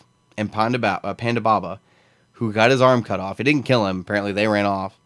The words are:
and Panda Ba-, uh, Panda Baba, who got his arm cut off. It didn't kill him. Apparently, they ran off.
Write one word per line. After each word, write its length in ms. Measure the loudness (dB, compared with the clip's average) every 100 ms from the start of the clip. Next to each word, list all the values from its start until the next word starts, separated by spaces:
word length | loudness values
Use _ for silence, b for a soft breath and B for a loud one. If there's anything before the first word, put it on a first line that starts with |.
| _ _ _ -8
and 140 | -6
Panda 280 | -2 -2 0
Ba-, 220 | -2 -2
uh, 100 | -6
Panda 280 | -6 -4 -2
Baba, 380 | 0 0 -2 -12 b b b b b
who 180 | -8 -4
got 200 | 2 4
his 100 | 6
arm 220 | 4 4
cut 160 | 0 -6
off. 200 | -6 -4
It 40 |
didn't 200 | 0 0
kill 220 | 2 2 2
him. 160 | -2
Apparently, 300 | -4 -4 -2
they 160 | -2 0
ran 180 | 2 0
off. 320 | -2 -6 _